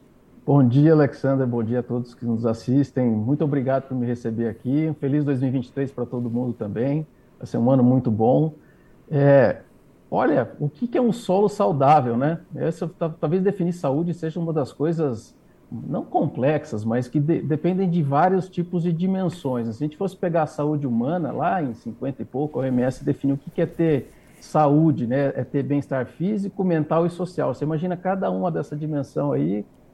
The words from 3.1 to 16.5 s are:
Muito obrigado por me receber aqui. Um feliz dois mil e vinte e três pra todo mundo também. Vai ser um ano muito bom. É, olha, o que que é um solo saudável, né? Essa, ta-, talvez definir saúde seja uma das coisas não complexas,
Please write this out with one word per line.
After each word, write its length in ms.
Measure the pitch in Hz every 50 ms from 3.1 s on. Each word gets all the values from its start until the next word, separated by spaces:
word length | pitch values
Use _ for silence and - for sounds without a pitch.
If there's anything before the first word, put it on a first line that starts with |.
Muito 340 | 110 107 107 120 147 147 165
obrigado 440 | 143 143 139 123 131 135 135 - -
por 60 | 131
me 120 | 127 120
receber 420 | 120 120 120 - 117 113 110 117 113
aqui. 400 | 104 - - 120 135 151 160 160
Um 60 | 147
feliz 280 | - 147 135 139 151
dois 180 | 147 143 143 123
mil 100 | 135 131
e 20 |
vinte 140 | 123 135 120
e 60 | -
três 200 | - 139 139 135
pra 140 | - - 120
todo 240 | - - 123 120 117
mundo 240 | 113 120 127 123 117
também. 520 | - 110 104 104 107 120 139 143 156 156 - _ _ _ _ _ _
Vai 80 | -
ser 120 | - - 120
um 120 | 117 127
ano 120 | 135 131
muito 280 | 123 123 127 131 127 123
bom. 440 | 107 101 110 120 139 147 156 160 151 - - _ _ _ _ - - _ _ -
É, 480 | 160 139 143 143 139 139 123 95 - - - _ - - _ - _ _ _ -
olha, 420 | - - 233 294 294 - 117 - - -
o 100 | 151 143
que 200 | - - 247 240
que 80 | -
é 60 | 254
um 100 | 247 233
solo 360 | 185 - - - 180 196 214 196
saudável, 680 | 202 - 202 202 170 135 135 139 156 156 127 123 117
né? 240 | 117 135 156 170 170 - - -
Essa, 340 | 131 135 160 165 - 175 165
ta-, 260 | - - 175 160 156 -
talvez 220 | - 151 165 190
definir 320 | 185 202 196 202 170 175 170
saúde 400 | 175 - 139 131 151 170 175 165
seja 260 | 170 160 160 156 180
uma 120 | 165 165
das 200 | 156 156 131 -
coisas 640 | - - 143 165 170 160 160 139 117 101 - - _ _ _ _ _ _ _ _
não 320 | - 113 - - 147 214 -
complexas, 800 | - - 359 233 - - - 120 143